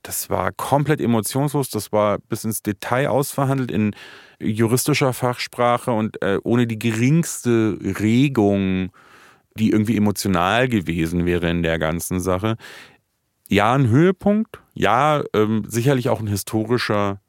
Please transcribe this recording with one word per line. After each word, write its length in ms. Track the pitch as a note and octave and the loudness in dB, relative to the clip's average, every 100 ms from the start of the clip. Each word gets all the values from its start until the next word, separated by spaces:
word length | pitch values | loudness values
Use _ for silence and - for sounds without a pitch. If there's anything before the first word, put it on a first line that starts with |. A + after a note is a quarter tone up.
das 280 | - - - | -10 -10 -4
war 220 | F#2+ F#2 | -2 -2
komplett 480 | - - C#3+ D3 D3 | -4 0 0 2 0
emotionslos, 680 | C#3+ A#2 G2+ C3 C#3+ D3 C3 | 2 0 0 -2 -2 -2 -4
das 240 | - - | -6 -2
war 240 | G#2+ G#2 G2 | 0 2 0
bis 240 | _ A#2 | _ -6
ins 200 | A2 G#2+ | -6 -4
Detail 440 | - G#2 - B2 C#3+ | -6 -6 -2 -2 0
ausverhandelt 640 | A#2+ D3 - C3+ C3+ B2 | 0 -2 -2 -2 -2 -2
in 240 | G#2+ G#2+ - - - - _ | 0 -2 -4 -18 -20 -20 _
juristischer 720 | - G#2+ A2+ B2 - D3 C3+ | -4 0 2 2 0 0 0
Fachsprache 800 | A#2+ B2 B2 - - A#2+ A#2+ - | 0 -4 -4 -8 0 0 2 0
und, 280 | A2 G#2+ - | -2 -2 -2
äh, 160 | F#2+ F#2+ | -2 -2
ohne 240 | - A#2+ A#2 | 0 0 0
die 100 | A2 | 0
geringste 1000 | A2+ A2 B2 D#3+ E3 - A#2+ A#2 A2 F2 | -2 0 2 2 0 -4 0 2 2 -2
Regung, 1080 | F#2+ F#2 G#2+ A#2 C#3+ B2+ G2+ G2 F#2+ F#2 F#2 _ - - - _ _ - | -6 0 2 4 2 2 2 2 0 -2 -4 _ -20 -20 -20 _ _ -2
die 140 | A2 | 2
irgendwie 240 | G#2+ G#2+ G#2+ | 2 2 2
emotional 720 | G#2 F#2+ G2+ F2 F2+ A2+ C3 | 2 0 -2 0 2 2 2
gewesen 580 | A2+ D#2+ E2+ E2 F2 F2 | 0 0 -2 -2 0 0
wäre 240 | F2 E2+ | 0 0
in 140 | E2+ | 0
der 160 | E2 E2 | 0 0
ganzen 400 | D#2+ E2 - F#2 | -2 -2 -4 -4
Sache. 380 | F2 F#2 A2 A2+ - - - _ _ _ _ _ - | -2 -2 -2 -4 -10 -20 -20 _ _ _ _ _ 0
Ja, 260 | F#2+ G#2 | 2 4
ein 140 | C3+ B2+ | 4 4
Höhepunkt, 720 | B2 F3+ F#3+ G3+ G#3 A3 - _ | 4 4 2 0 0 -2 -10 _
ja, 500 | - F#2+ A#2 D3+ D3 - | -2 2 4 2 0 0
ähm, 300 | G#2 G#2+ A2 G#2 | 0 2 0 -2
sicherlich 440 | A2+ A#2+ C3 B2 | -2 0 0 0
auch 100 | G#2+ | -2
ein 80 | G#2+ | -2
historischer 920 | G2+ - A2 A2 A#2+ - G#2 G2+ G2 | -4 -2 -4 -2 -2 0 -2 -2 -4